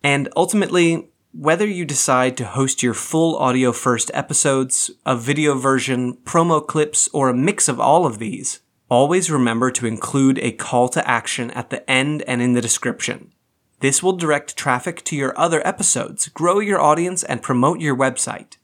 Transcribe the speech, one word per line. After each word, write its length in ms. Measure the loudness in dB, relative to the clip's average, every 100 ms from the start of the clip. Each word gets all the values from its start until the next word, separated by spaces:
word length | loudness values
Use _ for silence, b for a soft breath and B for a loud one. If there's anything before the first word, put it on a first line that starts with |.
And 260 | 0 0 -2 -2
ultimately, 720 | 0 2 0 2 2 2 -6 _ _
whether 340 | -4 0 2 0
you 180 | -2
decide 540 | -4 -2 0 2 2 -2
to 80 | -6
host 380 | -2 -2 0
your 100 | -2
full 420 | -2 -2 2 2 2
audio 340 | 0 2 2
first 400 | 0 0 0 -2
episodes, 800 | -6 -4 0 2 0 0 -2 -4 -6 -4
a 120 | -4
video 380 | -2 0 2 2
version, 640 | 2 2 0 -2 -2 -6
promo 420 | -2 0 2 2 0
clips, 440 | -2 0 0 -2
or 160 | 0 0
a 80 | 2
mix 320 | 0 0 -2
of 120 | 2
all 260 | 4 4 2
of 140 | -2
these, 400 | -8 -6 -8 -10 _ _ _
always 440 | 4 4 2 2
remember 400 | 2 2 2 0
to 160 | -2 -4
include 500 | -4 -2 2 4 2
a 120 | -2
call 360 | -6 -2 0 2
to 160 | 0 0
action 400 | -2 -2 -6 -6
at 200 | -8 -8
the 180 | -8 0
end 320 | 0 2 -2 -2
and 140 | 0
in 120 | 2
the 80 | 2
description. 720 | 0 -2 -4 -6 -8 -8 -14 _ _ _ _ _
This 220 | 0 2
will 120 | 0
direct 420 | 0 0 0 -2 -6
traffic 480 | -2 -2 -2 -8 -6
to 100 | -4
your 220 | -4 0
other 280 | 0 2 0
episodes, 600 | -2 -2 -2 -4 -8 -10
grow 300 | -2 0 2
your 200 | 2 2
audience, 440 | 4 2 0 -4
and 180 | -4 -6
promote 400 | -2 2 2 2
your 140 | -2 0
website. 640 | 0 -2 -6 -8 -14 -20